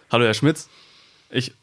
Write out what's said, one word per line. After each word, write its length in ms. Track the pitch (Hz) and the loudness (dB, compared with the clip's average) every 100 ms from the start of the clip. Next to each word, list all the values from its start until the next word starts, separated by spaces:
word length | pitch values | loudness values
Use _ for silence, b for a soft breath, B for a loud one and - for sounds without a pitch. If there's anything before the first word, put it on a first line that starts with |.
| b | b
„Hallo, 120 | 117 117 | 0 2
Herr 80 | |
Schmitz, 360 | 107 143 160 - b b b b b _ | 2 0 0 -8 b b b b b _
ich 240 | - 123 - | -8 -8 -12